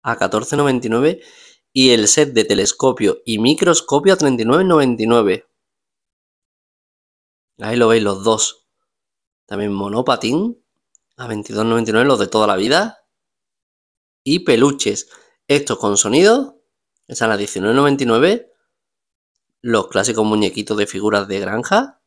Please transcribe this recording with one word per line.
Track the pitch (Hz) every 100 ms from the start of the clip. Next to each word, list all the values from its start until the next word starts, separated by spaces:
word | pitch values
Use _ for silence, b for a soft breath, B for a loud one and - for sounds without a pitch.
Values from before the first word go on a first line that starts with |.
A | - 117
catorce | 98 107 113 143
noventa | 143 127 113
y |
nueve. | 117 147 185 B B B B _
Y | 131 131
el | 117 104
set | - 143
de | 117
telescopio | 107 101 101 - 131 123 151 151 -
y | 110
microscopio | 117 151 175 160 - 143 147
a | 185
treinta | 143 120
y | 110
nueve | 151 190
noventa | 160 135 113
y | 110
nueve. | 120 104 92 _ _ _ _ _ _ _ _ _ _ _ _ _ _ _ _ _ _ _ _ _ _
Ahí | 104 120
lo | 113
veis | 113
los | 101 95
dos. | 107 110 - - _ _ _ _ _ _ _ _ _
También | 101 104
monopatín | 98 101 110 127 127 110 147 226 240 _ _ _ _ _ -
a | 120
veintidós | 107 104 107 113
noventa | 117 113
y |
nueve, | 110 135
los | 123
de | 101
toda | 110 107
la | 95
vida. | 110 156 220 - _ _ _ _ _ _ _ _ _ _ _ _
Y | - 170
peluches. | 170 - 143 139 107 101 - b b b -
Estos | 143 143 110
con | 104 101
sonido. | 107 131 196 247 269 _ _ _ _ _ _
Están | - 113
a | 104
diecinueve | 101 - 101 127
noventa | 143 139
y | 123
nueve. | 117 165 226 - _ _ _ _ _ _ _ _ _ _ _
Los | 120 113 -
clásicos | 101 104 110
muñequitos | 107 107 101 98 101 107
de | 104
figuras | 98 104 101 98
de | 98
granja. | 95 107 - 202 277 _